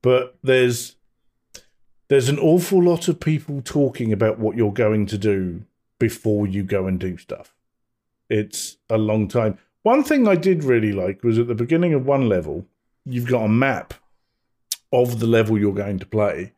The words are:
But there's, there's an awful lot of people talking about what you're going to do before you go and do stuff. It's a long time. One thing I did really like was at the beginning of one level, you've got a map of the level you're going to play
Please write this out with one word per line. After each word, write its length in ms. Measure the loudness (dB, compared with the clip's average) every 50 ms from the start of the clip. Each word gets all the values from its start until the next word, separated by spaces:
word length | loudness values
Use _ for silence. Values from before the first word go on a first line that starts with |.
But 360 | 2 2 2 2 0 -2 _ _ 0
there's, 540 | 2 2 4 4 2 0 -2 -8 -12 -16 _ _ _ _ _ _ _ _ _ _ _ _ -20 _ _ _ _ _ _ _ _ _ _
there's 200 | 2 2 2 2
an 100 | -2 2
awful 440 | 2 4 4 4 2 2 2 4 4
lot 260 | 4 2 2 0 -2
of 120 | -4 -2
people 400 | -2 -2 -2 -2 -4 -6 -10 -8 -8
talking 500 | -4 0 0 0 0 0 -2 -2 -2 0
about 260 | 2 0 0 0 0
what 180 | -2 -4 0
you're 160 | 0 -2 -2 0
going 340 | 0 0 0 2 0 -2
to 120 | -2 -4 -2
do 460 | 0 0 0 0 -2 -6 -8 -10 -14 _ _ _ _ _ _ _
before 480 | -2 -2 -2 -2 -2 -2 0 0 0
you 160 | -2 -2 -4 -4
go 240 | -2 -2 -2 -2
and 120 | -2 -4 -4
do 180 | -4 -6 -8 -10
stuff. 360 | -12 _ -14 -14 -14 _ _ _ _ _ _ _ _ _ _ _ _ _ _ _ _ _
It's 480 | -2 -2 -2 -4 -8 -12 -12 -12 -14 _ _ _
a 80 | -2
long 320 | -2 0 0 0 0 -2 0
time. 300 | 0 0 0 0 -4 -6 _ _ _ _ _
One 220 | 2 2 2 2
thing 220 | 2 2 2 4
I 100 | 4 2
did 280 | 2 2 2 0 0 2
really 280 | 2 2 2 2 0 -2
like 300 | -2 -2 -4 -6 -2 -2
was 160 | 0 2 2
at 100 | 0 0
the 60 | -2
beginning 380 | -4 -2 0 0 0 2 2 0
of 140 | 0 0
one 220 | 0 0 2 2 2
level, 380 | 2 0 -2 -4 -8 -10 -10 _ _ _ _ _ _ _ _
you've 220 | -8 -6 -6 -2 0
got 160 | 0 0 2
a 40 | 2
map 440 | 2 2 2 2 0 -4 -6 _ -20 _ _ _ _ _ _ _ _ _ _ _ _ _ _ _ -12 -12 _ _
of 280 | 2 2 2 2 0 -2
the 60 | 0
level 320 | 2 4 4 4 2 2 2
you're 160 | 2 0 0
going 240 | -2 -4 -4 -6 -8
to 80 | -8
play 460 | _ -2 -2 0 0 -2 -4 -8 -12 _